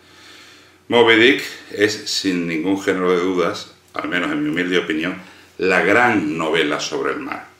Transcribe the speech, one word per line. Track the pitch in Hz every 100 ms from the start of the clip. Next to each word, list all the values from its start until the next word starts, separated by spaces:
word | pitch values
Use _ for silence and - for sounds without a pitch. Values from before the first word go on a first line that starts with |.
| _ - - - - - - _ -
Moby | 117 113 110
Dick | 120 147 - - -
es, | 101 107
sin | - - - 95 87 85
ningún | 80 90 98
género | 98 92 90
de | 90
dudas, | 92 90 85 - - - _
al | - 76
menos | 87 82
en | 76
mi | 76
humilde | 80 90 90
opinión, | - 78 87 90 - - - -
la | 92 90
gran | 85 113 123 107 78 82
novela | 80 82 76 73
sobre | - 73 69
el | 69
mar. | 67 - - _